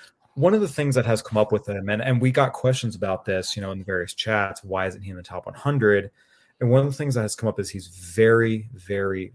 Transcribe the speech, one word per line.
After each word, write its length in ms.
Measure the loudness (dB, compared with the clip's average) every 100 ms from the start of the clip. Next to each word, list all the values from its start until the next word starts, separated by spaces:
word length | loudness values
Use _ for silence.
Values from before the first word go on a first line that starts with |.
| -20 _ _
One 180 | 2 4
of 80 | 4
the 80 | 2
things 260 | 0 2 2
that 100 | 2
has 160 | 0
come 160 | 0 2
up 120 | 2
with 160 | 2 -2
him, 220 | -6 -2
and, 140 | -2
and 180 | 0 2
we 100 | 2
got 220 | 4 2
questions 420 | 2 0 0 -4
about 300 | -4 -4 -4
this, 320 | -2 -4 -4 -6
you 60 |
know, 100 | -6
in 60 | -8
the 80 | -4
various 260 | -4 -4
chats, 500 | -6 -2 -2 -2 -6
why 240 | -6 -4 -4
isn't 140 | -6
he 80 | -12
in 80 | -14
the 60 |
top 240 | -14 -14 -12
one 80 |
hundred? 560 | -6 -2 2 4 4 0 -12 _ _ _ _
And 100 | 4
one 100 | 4
of 60 | 4
the 60 |
things 220 | -2 -4
that 80 | -2
has 120 | -4
come 140 | -2 -2
up 100 | -2
is 120 | -8
he's 160 | -10 -14
very, 800 | -18 -6 4 6 6 4 -2 -6
very, 580 | -16 -6 -4 -2 -4 -8